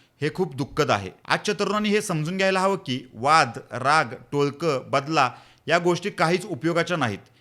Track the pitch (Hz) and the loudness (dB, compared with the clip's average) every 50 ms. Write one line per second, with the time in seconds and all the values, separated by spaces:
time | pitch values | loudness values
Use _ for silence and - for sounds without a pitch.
0 | _ _ _ _ 143 151 151 - 185 156 143 131 143 - - - 151 135 120 101 | _ _ _ _ -4 -4 -2 -2 -4 -4 -4 -6 -6 -4 0 0 2 2 2 0
1 | 98 92 - _ - - 143 165 165 - 208 160 202 190 202 214 214 214 202 214 | 0 -6 -12 _ -4 -2 -2 0 0 -2 -2 -2 -2 0 0 0 0 2 0 0
2 | 208 - 180 156 151 160 185 190 190 190 190 190 185 196 196 185 - - 127 - | 0 -2 -4 -4 -2 -4 -2 0 2 2 2 2 2 2 0 -2 -4 -6 -6 -6
3 | - - - 107 113 139 156 160 147 123 113 135 - - - 117 120 139 151 160 | -6 -12 -12 -2 2 4 4 4 4 2 -2 -8 -12 -10 -8 -2 0 2 4 4
4 | 151 113 123 - - - - 143 143 143 139 143 165 165 143 127 - 110 120 139 | 2 0 -6 -12 -12 -6 -2 0 0 0 -2 -2 -2 -2 -2 -2 -2 -2 -2 -2
5 | 131 147 160 156 135 123 - - - - - _ _ - 156 175 170 175 170 165 | 0 2 2 2 2 2 0 -6 -16 -20 -20 _ _ 0 0 2 4 2 0 0
6 | 170 202 - - 175 160 175 185 - 214 175 120 135 160 170 170 160 - 180 165 | -2 -6 -2 0 2 2 2 0 -2 -6 -8 -4 -4 -2 0 0 0 0 -2 -2
7 | 135 117 101 92 - _ _ _ | -2 -2 -2 -6 -10 _ _ _